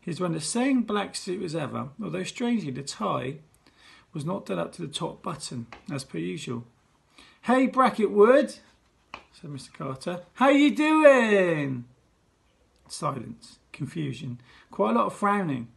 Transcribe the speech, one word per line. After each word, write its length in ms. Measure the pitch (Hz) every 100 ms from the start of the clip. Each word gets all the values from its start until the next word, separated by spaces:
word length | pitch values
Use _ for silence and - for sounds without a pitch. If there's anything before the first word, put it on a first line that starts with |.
He 80 | -
was 80 | 165
wearing 140 | 180
the 80 | 160
same 420 | 151 233 262 262
black 320 | 233 208 190
suit 280 | - - 185
as 120 | 185
ever, 340 | 156 135 113 123 -
although 220 | 196 165
strangely 480 | 185 - 240 240 160
the 100 | 127
tie 560 | 139 - 208 143 127 156 - _ _ _ - - _
was 120 | 160
not 200 | 143 190
done 140 | - 185
up 120 | 170
to 80 | -
the 60 | 160
top 340 | - 165 -
button, 460 | - 160 - 123 117 - -
as 120 | 143
per 140 | - 170
usual. 480 | 170 180 139 120 117 _ _ _ _ _ - _
Hey, 240 | - 254 262
Brackett 440 | 254 254 - 202
Wood, 440 | 202 214 269 - - _ _ _ _ _ - -
said 160 | - 165
Mister 220 | 139 -
Carter. 500 | - 143 131 - 175 -
How 160 | - 262
you 260 | 285 294
doing? 1080 | 208 302 311 302 269 226 202 185 160 143 127 120 _ _ _ _ _ _ _ _ _ _
Silence, 720 | - 156 135 113 117 - - _
confusion, 680 | - 143 170 147 120 143 120 - - _
quite 200 | - 208
a 80 | 233
lot 60 | 202
of 80 |
frowning 520 | - 202 202 180 131 113